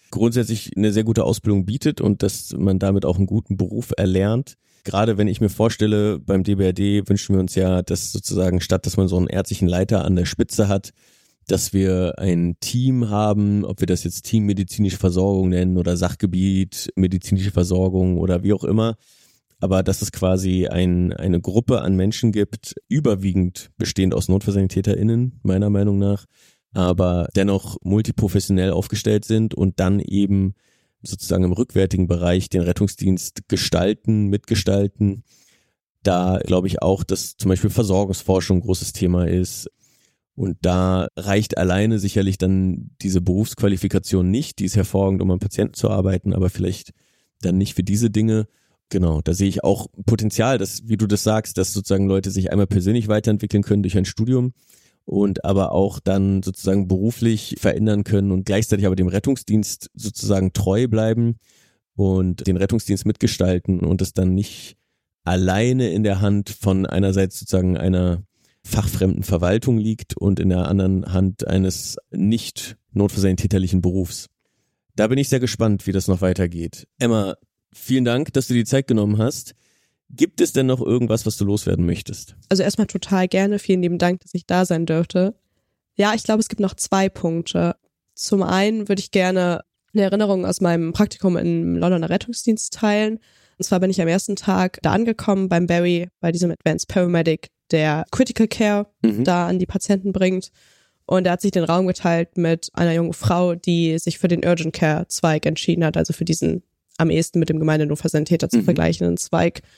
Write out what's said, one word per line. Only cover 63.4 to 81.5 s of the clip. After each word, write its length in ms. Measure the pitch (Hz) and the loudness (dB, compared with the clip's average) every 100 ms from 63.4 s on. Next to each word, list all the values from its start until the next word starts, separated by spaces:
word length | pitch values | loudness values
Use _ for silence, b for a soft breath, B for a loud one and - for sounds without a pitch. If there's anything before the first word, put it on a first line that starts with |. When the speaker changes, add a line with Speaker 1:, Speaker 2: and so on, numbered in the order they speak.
| 92 90 - 90 | 0 0 0 -2
Speaker 1:
und 200 | 82 92 | 0 -2
es 100 | 95 | -2
dann 220 | - 92 | -2 0
nicht 420 | 92 104 - - - _ _ _ _ | 0 -2 -10 -20 -20 _ _ _ _
alleine 680 | 85 92 95 95 120 131 120 | -4 0 2 2 2 2 0
in 120 | 92 | 0
der 160 | 107 98 | 0 0
Hand 300 | 101 101 98 | 2 0 -2
von 360 | - 98 95 95 | -4 0 2 0
einerseits 540 | 90 98 95 95 - | 0 2 2 0 -4
sozusagen 380 | - 92 92 90 | -2 0 2 0
einer 440 | 92 92 90 87 95 _ _ _ - | 0 2 0 -2 -6 _ _ _ -6
fachfremden 540 | - - - 95 - | -2 -2 0 0 0
Verwaltung 560 | - 90 87 110 131 117 | -2 0 2 0 0 0
liegt 400 | 107 110 - - | 0 -4 -8 -4
und 220 | 98 92 | 0 0
in 100 | 92 | 2
der 180 | 90 80 | 0 2
anderen 460 | 98 95 95 78 | 2 2 0 0
Hand 320 | 92 95 98 - | 0 0 -2 -2
eines 520 | 95 95 - - - - | 0 0 -2 -10 -14 -10
nicht 680 | - 98 113 - - - - _ | -2 0 0 -4 -12 -14 -16 _
notfallsanitäterlichen 840 | 104 101 - 98 92 98 98 92 95 | 0 0 2 0 2 0 0 2 0
Berufs. 440 | 90 95 87 - - _ _ _ _ _ _ - | 0 -2 -4 -8 -16 _ _ _ _ _ _ -2
Da 100 | 107 | 0
bin 140 | 135 | 0
ich 100 | 139 | 0
sehr 100 | 135 | 0
gespannt, 460 | 120 - 113 101 - | 0 0 0 0 -2
wie 60 | |
das 160 | 95 95 | -2 0
noch 140 | 90 | 0
weitergeht. 680 | 92 90 87 85 82 - - - | 0 0 -2 -4 -10 -12 -18 -2
Emma, 380 | 123 113 98 - _ _ _ | 0 2 0 -6 _ _ _
vielen 340 | - - 131 120 | -14 -2 0 2
Dank, 280 | 123 156 | 0 -2
dass 140 | 135 - | -2 0
du 80 | 123 | 0
die 80 | |
Zeit 240 | 110 135 135 | 2 0 2
genommen 320 | 110 104 104 | 2 2 2
hast. 340 | 117 - - - _ _ _ _ _ | 0 -4 -12 -20 _ _ _ _ _
Gibt 320 | - - - | -2 0 2
es 100 | - | 0
denn 140 | - 131 | 2 0
noch 160 | 127 | 0
irgendwas, 460 | - 123 117 110 107 | 0 0 2 0 -2
was 100 | - | -2
du 80 | |
loswerden 400 | 101 | 0